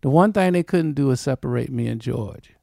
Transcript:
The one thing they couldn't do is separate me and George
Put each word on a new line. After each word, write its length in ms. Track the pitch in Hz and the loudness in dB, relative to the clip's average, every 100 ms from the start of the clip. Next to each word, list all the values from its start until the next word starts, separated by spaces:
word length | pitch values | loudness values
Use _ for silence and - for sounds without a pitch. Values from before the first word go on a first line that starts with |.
The 80 | 139 | 4
one 220 | 147 202 | 4 4
thing 200 | 208 185 | 4 2
they 100 | 175 | 2
couldn't 300 | 170 180 160 | 2 0 0
do 160 | 143 139 | 0 0
is 80 | 127 | 0
separate 500 | - 131 135 120 120 | -2 -4 -4 -4 -4
me 160 | 123 117 | -4 -4
and 120 | 113 | -4
George 520 | 110 117 104 - _ _ | -6 -6 -6 -12 _ _